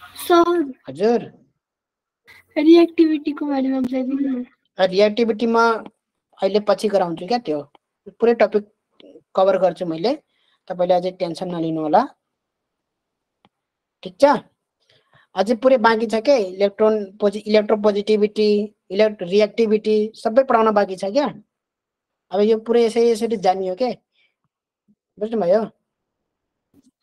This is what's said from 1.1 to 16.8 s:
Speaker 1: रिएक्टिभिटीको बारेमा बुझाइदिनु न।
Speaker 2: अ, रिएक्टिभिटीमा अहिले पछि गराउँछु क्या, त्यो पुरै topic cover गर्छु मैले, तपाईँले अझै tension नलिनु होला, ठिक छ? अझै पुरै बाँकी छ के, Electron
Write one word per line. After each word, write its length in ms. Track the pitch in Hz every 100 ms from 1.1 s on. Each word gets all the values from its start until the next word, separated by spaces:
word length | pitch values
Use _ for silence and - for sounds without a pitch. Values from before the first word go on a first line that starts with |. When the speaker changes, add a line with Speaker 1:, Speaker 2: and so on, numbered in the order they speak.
| 233 143 - _ _ _ _ _ _ _ _ _ - _ 311
Speaker 1:
रिएक्टिभिटीको 880 | 311 339 339 - 311 302 294 285 294
बारेमा 340 | 269 262 262
बुझाइदिनु 500 | 247 262 254 277 269
न। 160 | 254 247 _ _ -
Speaker 2:
अ, 80 | 185
रिएक्टिभिटीमा 800 | 185 208 214 226 220 233 226 233 220 - _ _ _ _ -
अहिले 220 | 196 208
पछि 280 | 208 190 214
गराउँछु 400 | 196 175 165 180
क्या, 100 | 240
त्यो 220 | 165 151 143 _ _ _ - -
पुरै 140 | 226
topic 300 | 233 208 208 208 _ _ _ - - _ -
cover 220 | 190 190
गर्छु 280 | 180 165 180
मैले, 280 | 160 202 311 _ _ _ _ -
तपाईँले 260 | 180 180
अझै 180 | 180 180
tension 380 | 180 175 160 175 175
नलिनु 260 | 165 160
होला, 200 | 156 185 285 _ _ _ _ _ _ _ _ _ _ _ _ _ _ _ _ _ _ _
ठिक 140 | 190 -
छ? 60 | 285 277 - _ _ _ _ _ _ _ _ -
अझै 200 | 196 233
पुरै 220 | 262 262
बाँकी 300 | 226 220 226
छ 80 | 220
के, 220 | 226 269
Electron 800 | 190 190 202 -